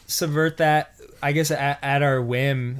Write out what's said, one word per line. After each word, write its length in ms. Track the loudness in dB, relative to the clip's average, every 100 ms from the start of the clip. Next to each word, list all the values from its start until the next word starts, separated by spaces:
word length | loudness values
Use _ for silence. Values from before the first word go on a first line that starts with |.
| -10
subvert 520 | -4 -2 0 0 2
that, 360 | 2 2 0 -10 -20 -6
I 120 | -2
guess, 180 | 0 0
at, 300 | 0 -2 -2
at 200 | 0 2
our 180 | 2 2
whim 560 | 0 0 0 -2 -4 -6